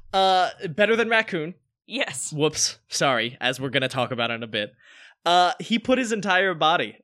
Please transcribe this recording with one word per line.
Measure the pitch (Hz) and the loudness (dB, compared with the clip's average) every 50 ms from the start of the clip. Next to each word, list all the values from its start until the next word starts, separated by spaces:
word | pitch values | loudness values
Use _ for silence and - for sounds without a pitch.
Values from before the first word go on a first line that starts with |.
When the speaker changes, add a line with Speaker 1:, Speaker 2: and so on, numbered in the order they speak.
| - - - | -12 -2 2
Speaker 1:
Uh, | 190 190 190 185 185 180 - - - 202 185 | 2 4 4 4 4 2 0 -2 -6 -10 -6
better | 143 202 208 208 226 | 0 2 2 2 2
than | 220 233 220 | 2 0 2
Raccoon. | 226 220 220 - 190 165 151 170 185 - _ _ _ _ _ | 2 0 0 0 -4 -6 -6 -6 -10 -14 _ _ _ _ _
Speaker 2:
Yes. | - 208 - - - 143 - - - 151 | -10 -6 -6 -6 -6 -6 -8 -10 -8 -2
Speaker 1:
Whoops. | 143 151 - 143 - - - - - _ _ | 0 0 0 0 0 -2 -4 -4 -8 _ _
Sorry, | - - 165 143 127 113 113 120 127 - | -4 0 0 2 2 0 -2 -4 -6 -4
as | - 123 131 127 | -4 -4 -4 -4
we're | 131 135 | -4 -4
gonna | 117 135 131 127 | -2 -2 -2 -2
talk | - 135 123 110 131 | -2 -2 -2 -2 -2
about | 117 117 117 | -4 -4 -4
in | 117 113 117 | -4 -6 -8
a | |
bit. | 113 110 107 104 104 - _ _ - - - - - _ _ - | -6 -4 -4 -4 -4 -8 _ _ -20 -20 -20 -20 -20 _ _ 0
Uh, | 170 175 180 180 175 151 - | 2 4 4 4 4 0 -2
he | 185 - 220 220 | -4 -2 -2 -2
put | - - 262 247 | 0 0 0 0
his | 254 208 226 | 0 -2 -2
entire | 208 185 202 180 180 196 190 175 | -2 0 0 2 2 2 0 0
body | 151 160 156 175 170 123 104 - - | 2 2 2 2 2 0 -4 -8 -14